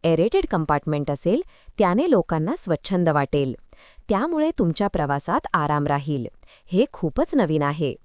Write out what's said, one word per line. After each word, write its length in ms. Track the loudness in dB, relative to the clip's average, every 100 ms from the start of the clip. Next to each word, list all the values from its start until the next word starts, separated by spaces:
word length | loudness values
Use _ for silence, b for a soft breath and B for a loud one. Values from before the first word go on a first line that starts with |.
एरेटेड 420 | 2 2 2 2 0
कंपार्टमेंट 600 | -2 0 0 0 -4 -2
असेल, 300 | -2 0 0 -2 b b 0
त्याने 340 | 2 2 4
लोकांना 400 | 2 2 -2 -2 -4
स्वच्छंद 520 | -2 -4 -2 0 2
वाटेल. 460 | 2 0 -2 -2 -6 -16 b b b -2
त्यामुळे 420 | 0 0 0 -2 0
तुमच्या 280 | -2 0 -2
प्रवासात 520 | 0 -2 -2 0 -2 0
आराम 340 | -2 0 0 0
राहील. 380 | -2 -2 -6 -6 -12 b b -4
हे 140 | 0 0
खूपच 420 | 0 -4 -2 0 0
नवीन 260 | 2 2
आहे. 340 | 0 -2 -4 -6